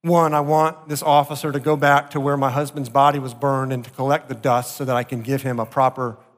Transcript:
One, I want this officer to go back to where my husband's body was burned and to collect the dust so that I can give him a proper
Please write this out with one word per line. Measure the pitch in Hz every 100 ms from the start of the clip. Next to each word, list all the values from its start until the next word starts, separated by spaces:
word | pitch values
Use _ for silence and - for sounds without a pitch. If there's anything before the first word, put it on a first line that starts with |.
One, | 170 170 160
I | 151
want | 143 156 156 160 151
this | 143
officer | 151 147 139 143 156
to | 143
go | 151 151
back | 143 143 143
to | 151
where | 139 143
my | 135
husband's | 127 143 147 127
body | 131 143 143
was | 131
burned | 117 139 135 131
and | 127
to | 117
collect | - 131 143 -
the |
dust | 117 131 123 123 -
so |
that | 131
I | 123
can | 120 123
give | 113 135
him | 135 120
a | 110
proper | 143 131 131 127 107 _